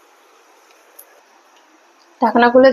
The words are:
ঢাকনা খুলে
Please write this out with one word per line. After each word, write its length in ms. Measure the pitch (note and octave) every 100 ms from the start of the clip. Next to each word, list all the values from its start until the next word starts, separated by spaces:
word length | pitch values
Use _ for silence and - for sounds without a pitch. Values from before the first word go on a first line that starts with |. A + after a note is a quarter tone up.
| _ _ _ _ _ _ _ _ _ _ - _ _ _ _ _ _ _ _ _ _ _
ঢাকনা 260 | A#3+ A#3+ A#3+
খুলে 160 | B3 C4